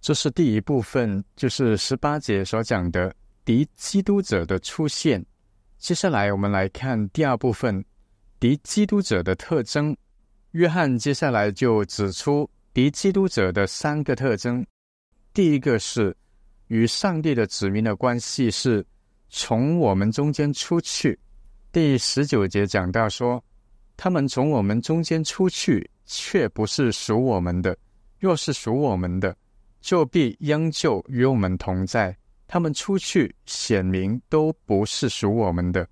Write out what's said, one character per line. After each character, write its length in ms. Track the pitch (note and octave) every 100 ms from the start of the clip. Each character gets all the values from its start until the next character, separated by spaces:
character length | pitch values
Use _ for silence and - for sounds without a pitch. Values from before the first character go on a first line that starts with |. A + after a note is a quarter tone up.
这 120 | -
是 180 | D3+ D3+
第 240 | B2 D#3 G#2+
一 60 |
部 200 | G2+ C#3
分， 420 | G#2+ C3+ A#2 G2 G2+ _
就 140 | B2+
是 260 | - B2+ G#2
十 200 | - C3
八 240 | D3 D3
节 240 | C#3+ G2+
所 180 | F#2+ A2
讲 280 | A2+ G#2+ F2+
的 220 | F2+ F#2 - _ _ -
敌 220 | A#2 D3 _
基 260 | - G3
督 200 | F#3+ G3+
者 240 | F#3+ G2+ E2+
的 140 | F#2+
出 280 | - - D#3
现。 360 | - D#3+ G#2+ - _ _ _ _ _
接 160 | -
下 160 | F3 G3
来 220 | C3 G2+
我 40 | G2
们 140 | G2+
来 160 | G2+ F#2+
看 380 | - C3 A#2 G#2
第 140 | -
二 140 | D3+ A#2+
部 140 | B2+
分， 320 | G#2+ - G2 - _ _ _ _ _
敌 180 | A#2 D3
基 240 | - - G#3
督 160 | G#3
者 220 | F#3+ G2+
的 120 | F2 F#2
特 280 | - D#3+
征。 320 | A2 D3 D3 - _ _ _ _ _
约 160 | E3 D#3
翰 300 | E3+ D3+ B2
接 160 | C#3+
下 180 | C#3 D3+
来 200 | A2+ G#2
就 320 | G2 B2+ A2 G2+
指 260 | - G2+
出 380 | F2+ - C#3+ D3 _ _
敌 160 | - C3+
基 200 | - G3
督 160 | F#3+ F#3+
者 240 | - F#2+
的 140 | F2+ G2
三 380 | - D3+ D3
个 120 | C#3+ B2
特 220 | C3+ -
征。 280 | B2 B2 - _ _ _ _ _ _
第 200 | - F3+
一 60 | D3
个 200 | C#3 A2+
是 360 | - - G2+ - _ _ _ _ _
与 180 | A2+ A2+
上 360 | - G3 E3
帝 120 | D#3
的 140 | B2+ G#2
子 220 | - G2
民 140 | G2+
的 120 | A2 G2+
关 240 | B2+ A#2+
系 300 | - - B2
是 340 | - C3 A2 F#2+ _ _ _ _
从 500 | - - A#2 C3+ E3+
我 160 | C3+ F#2+
们 160 | G#2
中 200 | A2 D3
间 200 | C#3+ D3
出 260 | C#3+ - E3+
去。 380 | - - D3+ - _ - - - -
第 260 | - D#3 C3
十 280 | - - C#3+
九 220 | B2 G2
节 180 | G2+ G2+
讲 240 | G#2 F2+
到 200 | G2+ A2
说， 340 | - A#2+ B2 _ _ _ - _ -
他 120 | F#3
们 160 | F3 C#3
从 240 | - C#3+
我 120 | C#3+
们 200 | G2 G#2+
中 220 | - D#3+
间 180 | D#3+ D#3+
出 260 | D#3 - F#3
去， 400 | - - A#2 - _ _
却 420 | - - G3 A#2+
不 160 | - G#2+
是 240 | - C3
属 340 | G#2 - A2
我 160 | C3 G#2
们 220 | F2+ F2
的。 160 | F#2 F2 _ _ _ _
若 160 | F#3+ D#3+
是 180 | -
属 260 | C#3 - B2
我 160 | D3 F#2+
们 240 | F2+ F2+
的， 160 | F#2+ - _ _ _ _
就 240 | - F3+ D3
必 320 | F3+ C3+ -
仍 320 | C#3+ D3+ D#3+
旧 320 | D3 E3 G2+ -
与 160 | B2+ B2+
我 80 |
们 240 | B2+ F#2+ F#2
同 280 | - F#2 F#2+
在。 300 | A#2 G2 F#2+ _ _ _
他 120 | F3+
们 140 | E3
出 240 | D3 - G3
去， 360 | - F#3+ C3 - -
显 380 | - - G#2
明 380 | F#2 F#2 F#2+ A#2+ -
都 240 | D#3 D#3 - _
不 200 | G2 G#2+
是 240 | - C3
属 260 | - G2+ A2
我 160 | G#2
们 180 | E2+ F2+
的。 140 | F2+ F2